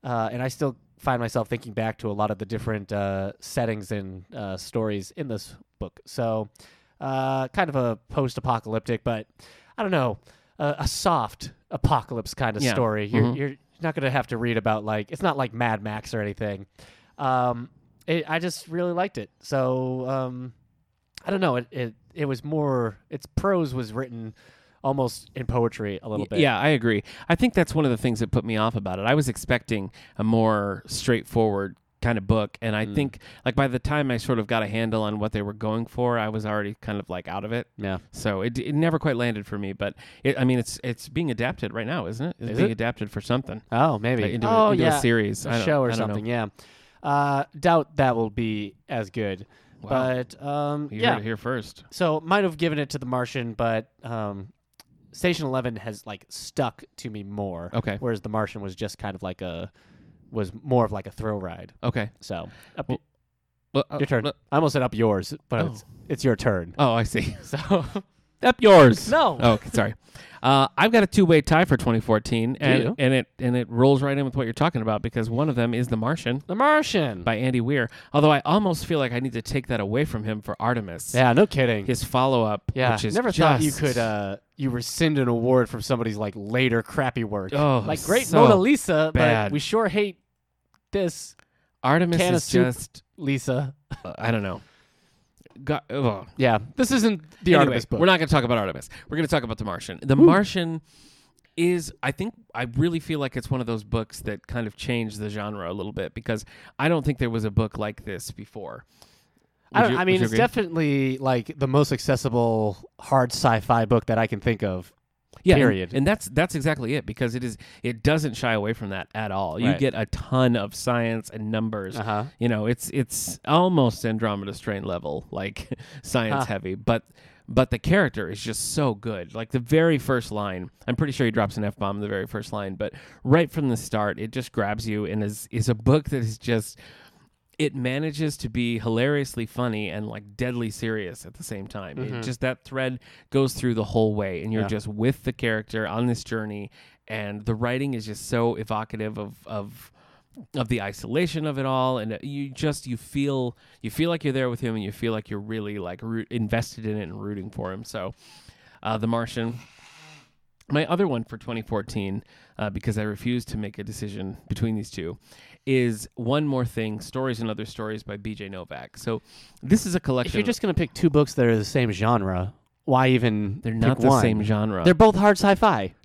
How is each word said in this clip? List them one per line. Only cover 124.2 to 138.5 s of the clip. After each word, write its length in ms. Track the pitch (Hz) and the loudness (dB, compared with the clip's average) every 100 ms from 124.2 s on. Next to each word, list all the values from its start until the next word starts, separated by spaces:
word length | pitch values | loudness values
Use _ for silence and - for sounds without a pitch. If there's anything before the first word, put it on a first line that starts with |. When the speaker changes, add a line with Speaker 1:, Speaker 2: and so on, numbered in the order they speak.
| 110 101 98 | -2 -2 -6
Speaker 2:
Strain 300 | 87 - 101 | -8 -6 -6
level, 420 | 98 87 78 73 - | -4 -6 -4 -8 -8
like, 360 | - 95 104 - - - | -8 -8 -10 -12 -12 -12
<laughs> 140 | 139 | -18
science 420 | - 127 113 143 | -4 -2 -2 -2
Speaker 1:
Huh. 0 | |
Speaker 2:
heavy, 300 | 123 101 92 95 | -2 -4 -6 -6
but, 280 | 110 117 - _ - _ - | 0 0 -2 _ -20 _ -2
but 220 | 117 - | 2 2
the 60 | 120 | 0
character 500 | - 190 160 - 90 | 2 4 4 0 -8
is 100 | 101 | -6
just 340 | - 107 - | -6 -6 -4
so 200 | - 143 | 0 0
good. 400 | 104 117 104 87 | 0 -6 -8 -8
Like, 160 | 113 113 | -10 -4
the 80 | 131 | -4
very 400 | 120 156 165 151 | 4 4 6 2
first 320 | - 131 113 | 2 -2 -2
line, 400 | 104 101 92 90 _ - | -6 -4 -6 -10 _ -4
I'm 80 | 120 | -2
pretty 160 | 151 | -2
sure 100 | 131 | 2
he 80 | 123 | 2
drops 240 | 113 101 - | 2 0 0
an 80 | |
F-bomb 320 | 104 - 98 101 | -4 -4 -6 -4
in 60 | |
the 60 | 104 | -4
very 180 | 101 104 | -4 -4
first 260 | 107 104 | -8 -8
line, 220 | 104 98 92 | -8 -8 -6
but 160 | 104 - - - | -8 -8 -20 -10
right 260 | - 151 165 | 4 4 4
from 180 | - 143 | 0 -2
the 60 | 113 | -2
start, 420 | 92 110 104 - | -2 -2 -2 -4
it 100 | 110 | -6
just 200 | 127 123 | -8 -6
grabs 340 | - 101 104 113 | -4 -2 -4 -4
you 200 | 107 104 | -4 -2
and 180 | 107 | -2
is, 240 | 104 107 - | -4 -6 -8
is 180 | 117 110 | -2 0
a 60 | |
book 360 | 110 117 147 143 | 2 4 4 4
that 80 | 139 | -2
is 200 | 113 110 | -4 -4
just, 400 | - 113 107 - - - - _ _ _ _ _ | 0 0 -2 -12 -20 -20 -20 _ _ _ _ _
it 160 | 151 135 | -4 -2
manages 640 | 127 135 156 147 156 139 | -4 -2 -4 -2 -4 -4
to 100 | |
be 300 | 117 | -6